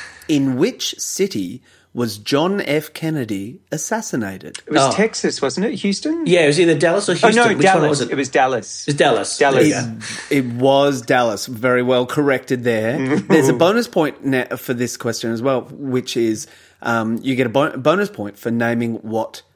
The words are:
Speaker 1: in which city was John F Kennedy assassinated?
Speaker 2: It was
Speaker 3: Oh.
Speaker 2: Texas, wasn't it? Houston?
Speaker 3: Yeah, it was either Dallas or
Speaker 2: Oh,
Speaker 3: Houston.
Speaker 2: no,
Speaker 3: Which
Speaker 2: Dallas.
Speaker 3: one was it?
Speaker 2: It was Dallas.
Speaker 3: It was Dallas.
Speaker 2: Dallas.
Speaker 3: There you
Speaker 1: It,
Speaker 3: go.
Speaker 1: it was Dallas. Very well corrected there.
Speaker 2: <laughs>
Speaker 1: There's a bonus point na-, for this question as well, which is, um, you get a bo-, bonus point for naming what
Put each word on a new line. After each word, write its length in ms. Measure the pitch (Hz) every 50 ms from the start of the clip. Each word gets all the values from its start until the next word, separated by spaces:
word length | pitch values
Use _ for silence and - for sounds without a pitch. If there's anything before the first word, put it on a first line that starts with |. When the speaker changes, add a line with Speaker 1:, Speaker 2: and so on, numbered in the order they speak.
| - - - - - -
Speaker 1:
in 260 | 156 139 139 135 127
which 400 | 123 165 247 247 - - - - -
city 640 | - - - - 190 196 - 110 92 87 101 127 _ _ _ _ _ _ _
was 240 | 120 120 113 101 104
John 440 | 104 - 139 139 160 185 196 202
F 320 | - - 143 156 151 - _
Kennedy 680 | - 160 160 156 147 120 110 104 95 98 113 147 - _ -
assassinated? 880 | 143 156 - - 220 226 220 - - 135 107 95 92 92 - - - - -
Speaker 2:
It 60 | -
was 100 | 151 147 135
Speaker 3:
Oh. 80 | 131 -
Speaker 2:
Texas, 480 | - 214 220 - - - 156 - -
wasn't 240 | 139 131 - 180 190
it? 80 | 247 254
Houston? 500 | 196 - 202 202 - - 302 320 339 320
Speaker 3:
Yeah, 180 | 277 180 175 156
it 40 | 143
was 140 | 147 170
either 160 | 175 165 160 143
Dallas 300 | 175 165 175 202 202 -
or 20 |
Speaker 2:
Oh, 40 | 180
Speaker 3:
Houston. 200 | - - 220 214
Speaker 2:
no, 120 | 233 240 226
Speaker 3:
Which 100 | 190 143
Speaker 2:
Dallas. 200 | 147 - 190 160
Speaker 3:
one 80 | 151 151
was 120 | 151 139
it? 100 | 120 -
Speaker 2:
It 40 | -
was 140 | 135 139 -
Dallas. 540 | - 143 135 131 131 110 98 - - - -
Speaker 3:
It 80 | -
was 40 | 143
Dallas. 420 | 147 170 139 117 101 95 - - -
Speaker 2:
Dallas. 320 | 147 139 135 127 110 101
Speaker 3:
There 120 | - -
you 140 | 120 117 113
Speaker 1:
It, 40 | 110
Speaker 3:
go. 360 | - - - - - - 147 139 127 120
Speaker 1:
it 120 | 117 120
was 400 | 127 135 135 139 143 143 139 123
Dallas. 440 | 110 - 135 123 123 117 104 95 - -
Very 360 | 127 107 120 127 123 123 123
well 220 | 123 127 123 127
corrected 580 | 123 - 151 147 139 135 127 - - 135 123 120
there. 540 | 123 117 110 107 113 127 - 135 131 147 196
Speaker 2:
<laughs> 20 |
Speaker 1:
There's 300 | - - 196 156 135 135
a 40 | 127
bonus 360 | 120 165 180 214 240 233 -
point 340 | - 185 156 143 - - -
na-, 300 | 139 135 127 120 - 123
for 180 | 127 - - 127
this 220 | 120 123 117 -
question 380 | - - 120 110 - - 120 117
as 80 | 110
well, 220 | 120 139 131 120 - -
which 440 | - - 143 135 123 127 123 - -
is, 320 | 123 117 113 110 104 - - - - - _ _ _
um, 380 | - 117 117 113 110 113 117 113
you 140 | - 131 131
get 120 | 120 131 117
a 20 |
bo-, 260 | 104 135 147 156 -
bonus 340 | 131 123 151 170 196 208 196
point 300 | - - 101 104 - -
for 100 | - 120
naming 460 | 117 117 117 117 120 117 120 117 113
what 460 | 107 - 110 110 110 110 - - - - _ _